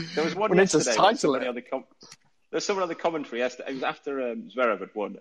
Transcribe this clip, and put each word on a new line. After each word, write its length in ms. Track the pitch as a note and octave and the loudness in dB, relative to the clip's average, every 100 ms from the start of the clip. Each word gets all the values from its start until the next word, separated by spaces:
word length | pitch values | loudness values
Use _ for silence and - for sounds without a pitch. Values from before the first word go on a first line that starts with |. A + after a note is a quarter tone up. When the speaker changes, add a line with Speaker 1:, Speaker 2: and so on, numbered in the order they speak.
| E3 | -6
Speaker 1:
There 100 | E3 | -2
was 120 | E3 F3 | -2 0
one 160 | G#3+ | 4
Speaker 2:
We 40 | F3+ | 6
need 100 | F#3+ | 6
to 100 | D3+ | 4
Speaker 1:
yesterday. 180 | B2+ A2+ | 2 4
Speaker 2:
title 200 | F#3+ A#3 | 4 4
Speaker 1:
Somebody 280 | E3 B2+ B2+ | 2 2 -2
Speaker 2:
it. 20 | |
Speaker 1:
on 60 | A#2+ | -6
the 60 | |
com-, 220 | - C3 - _ - - _ _ _ | -6 -8 -8 _ -20 -20 _ _ _
there 60 | E3 | -6
was 60 | |
someone 200 | D#3+ G3 | -2 -2
on 40 | F3+ | -2
the 60 | |
commentary 460 | E3+ E3+ D#3+ C3+ A#2 | -2 -2 -2 -6 -4
yesterday. 300 | B2+ - - | -4 -4 -10
It 40 | |
was 80 | C3+ | -6
after, 480 | C3 D#3 D3 C3+ B2 | -4 -6 -6 -4 -4
um, 200 | A2+ G#2 | -6 -8
Zverev 240 | A2 A#2+ G2 | 0 0 0
had 140 | F#2 | -4
won, 240 | G#2+ G2 G2 | -6 -6 -8